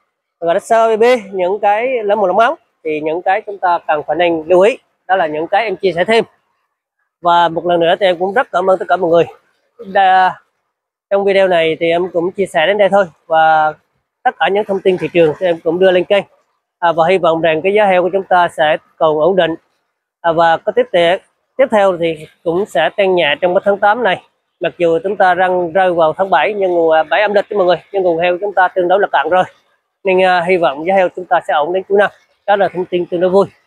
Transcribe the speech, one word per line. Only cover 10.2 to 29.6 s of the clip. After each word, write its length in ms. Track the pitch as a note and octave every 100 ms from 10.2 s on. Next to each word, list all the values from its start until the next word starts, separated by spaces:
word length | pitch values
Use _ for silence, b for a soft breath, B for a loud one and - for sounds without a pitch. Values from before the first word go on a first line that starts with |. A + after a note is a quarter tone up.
| F#3 D#3 _ _ _ _ _ _ -
trong 160 | G3 G3
video 220 | G3 F#3+
này 300 | E3+ D#3+ D#3
thì 100 | E3+
em 200 | E3+ F3+
cũng 180 | F3 F3
chia 140 | F#3+ F#3
sẻ 220 | F3 D#3+
đến 100 | G#3
đây 120 | G3
thôi. 160 | G3+ F3+ - -
Và 460 | D#3+ D#3+ D#3 D#3 D3+ _ _ _ _
tất 120 | - -
cả 80 | E3
những 180 | G3 G#3+
thông 140 | G3
tin 180 | G3 F3+
thị 120 | D#3+
trường 200 | F3 D#3+ C#3+
thì 60 | F#3
em 140 | E3
cũng 160 | E3+ F3
đưa 120 | F#3+
lên 120 | F3+
kênh. 200 | E3+ G3+ E3 _ _ _ _ _
À, 120 | E3+
và 120 | E3 E3
hy 80 | F#3+
vọng 240 | E3 E3
rằng 200 | E3 D#3+
cái 120 | F#3
giá 120 | G#3 G3+
heo 180 | F3+
của 60 | F3+
chúng 100 | F#3+
ta 240 | F#3+ F3+ E3+ -
sẽ 200 | D3+ E3+ _ -
còn 220 | D#3+ D3+
ổn 160 | D#3+ F#3+
định. 200 | E3 - _ _ _ _ _ _
À, 100 | E3+
và 260 | E3 E3 E3
có 140 | -
tiếp 140 | A3 B3
tệ-, 280 | F3+ E3+ F#3 - _ _ -
tiếp 80 | C4
theo 260 | G#3+ G3 F3
thì 300 | E3+ D3+ D#3 _
cũng 220 | E3+ E3+ G#3+
sẽ 240 | F3+ E3 -
tăng 180 | F#3+ F3+
nhẹ 200 | D3 D3
trong 120 | F#3
cái 80 | F#3+ F#3
tháng 120 | G3+
tám 260 | G#3 A#3
này. 200 | G#3+ E3+ - _ _ -
Mặc 120 | E3 -
dù 220 | E3+ E3
chúng 120 | F#3 G3+
ta 160 | F#3
đang 380 | F3 F#3 F3+ F3
rơi 220 | F3 F#3
vào 200 | E3+ D#3+
tháng 160 | D#3 G3
bảy, 240 | E3+ E3
nhưng 360 | G#3 F#3+ F3 E3
mà 140 | D#3+
bảy 180 | D#3 E3
âm 120 | G#3
lịch 120 | G3+ -
đó 80 | G#3
mọi 80 | F3+
người, 120 | D#3+ -
nhưng 120 | G3
nguồn 160 | F3+ D#3+
heo 180 | F3 F3
chúng 120 | G3+
ta 140 | F#3+ F3+
tương 200 | F#3 F3
đối 120 | F#3+
là 80 | F#3
cạn 160 | D#3+ D3+
rồi. 120 | F#3 F3 _